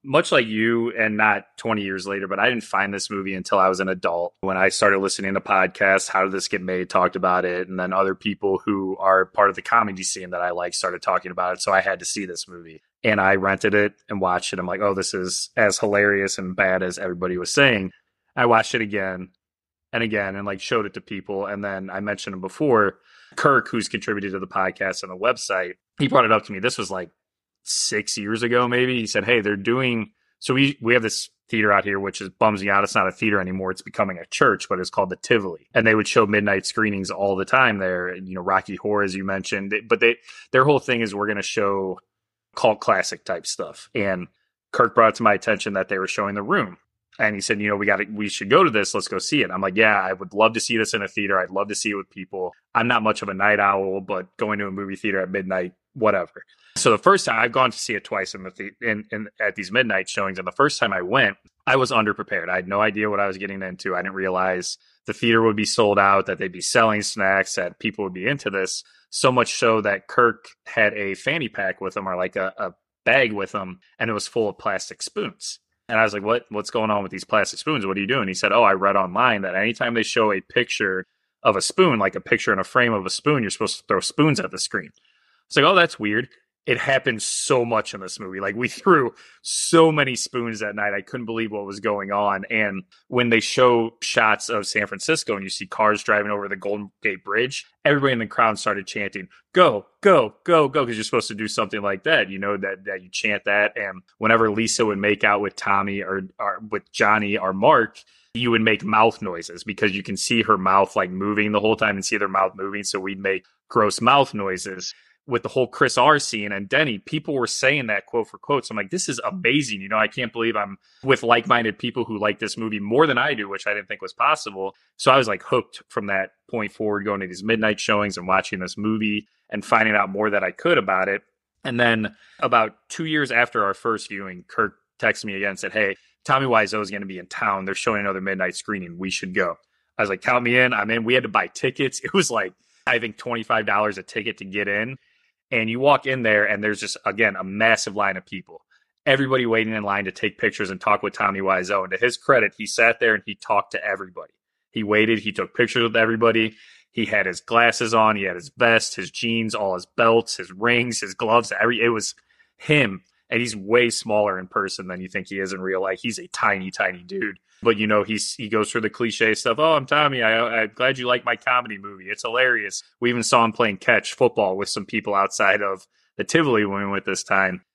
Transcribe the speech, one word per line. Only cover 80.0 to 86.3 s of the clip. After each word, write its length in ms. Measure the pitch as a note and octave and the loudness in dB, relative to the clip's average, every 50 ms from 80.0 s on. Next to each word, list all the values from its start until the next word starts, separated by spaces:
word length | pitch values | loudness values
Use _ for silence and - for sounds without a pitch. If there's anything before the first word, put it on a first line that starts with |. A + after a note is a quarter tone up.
| G#2+ | -2
show 300 | - - B2 A2 G#2+ G2+ | 0 2 2 2 2 2
a 80 | F#2+ | -2
picture 640 | - _ - B2 A#2+ - - - G#2+ F#2+ F#2 F#2 F#2 _ _ _ _ _ _ _ - | -4 _ -2 -2 0 0 -2 -2 -2 -2 -2 -4 -6 _ _ _ _ _ _ _ -14
of 120 | B2 G#2 | -8 -6
a 60 | F#2+ | -6
spoon, 360 | - - - - F#3+ E3+ B2+ | -4 -4 2 2 2 4 4
like, 160 | A2 G2 F#2+ - | 2 0 -2 -2
a 60 | F#2+ | -6
picture 320 | - - A#2+ A2 - - | -4 -2 -2 -2 0 -2
in 80 | G#2 F#2+ | -2 -2
a 60 | F#2+ | -4
frame 260 | - - B2+ B2 A#2 | -2 0 0 2 2
of 140 | A2+ G2+ F#2 | 0 -2 -2
a 40 | F#2 | -4
spoon, 320 | - - _ D3 D3+ C3+ | -8 -4 _ 0 0 0
you're 80 | A2 F#2+ | -2 -4
supposed 280 | - - A2 G2 - - | -4 -4 -4 -6 -6 -8
to 40 | _ | _
throw 140 | - G#2 F#2 | -2 -2 -2
spoons 400 | - - - - D3 D#3 C#3+ - | -2 -4 0 2 2 4 2 0
at 100 | - - | -4 -6
the 60 | - F2+ | -6 -8
screen." 300 | - - - G2+ D#2+ D2+ _ _ _ _ _ _ _ _ _ _ _ | -8 -6 -6 -8 -8 -8 _ _ _ _ _ _ _ _ _ _ _
It's 80 | _ - | _ 2
like, 100 | D3+ C#3 | 4 4
"Oh, 100 | E3 G3 | 6 6
that's 220 | F#3 E3+ D#3+ - | 6 4 2 0
weird." 300 | - G#2+ G#2 G#2 A2+ B2+ - | -4 -4 -2 -2 -2 -4 -4